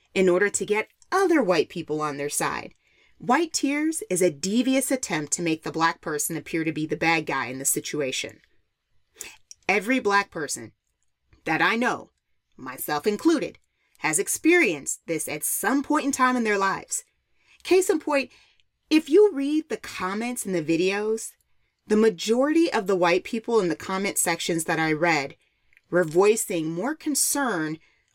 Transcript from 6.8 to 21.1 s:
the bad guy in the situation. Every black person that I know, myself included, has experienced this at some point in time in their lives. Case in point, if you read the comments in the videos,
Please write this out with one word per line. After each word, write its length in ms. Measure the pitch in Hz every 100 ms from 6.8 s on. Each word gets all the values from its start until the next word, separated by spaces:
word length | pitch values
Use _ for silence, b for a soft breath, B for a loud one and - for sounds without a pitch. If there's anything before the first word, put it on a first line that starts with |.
| 156
the 100 | 156
bad 300 | 165 165 156
guy 200 | 139 120
in 120 | 131
the 60 |
situation. 760 | 135 - - 151 135 - - - _ _ _ _ _ _ _ B B B _ - -
Every 300 | 202 202 262
black 320 | 202 202 196
person 420 | 175 143 - 110 _ _ _ _ _ _ _
that 180 | - 156
I 140 | 170 226
know, 340 | 247 147 - _ _ _ _ -
myself 500 | - 131 - 147 214
included, 520 | 208 320 302 180 - _ _ _ _
has 200 | 156 196
experienced 840 | 196 - 311 349 254 147 - - -
this 220 | 160 -
at 160 | 151
some 380 | - - 196 262
point 220 | 269 294
in 80 | 277
time 240 | 262 254 254
in 80 |
their 140 | 220 202
lives. 460 | 196 175 - - - _ _ b b b
Case 260 | - 370 370
in 100 | 320
point, 320 | - 285 254 b b b _ _ _
if 180 | 311 294
you 220 | 339 415
read 360 | 277 277 302 -
the 100 | -
comments 680 | - - 185 202 233 247
in 80 | 196
the 100 | 180
videos, 680 | 151 165 185 202 214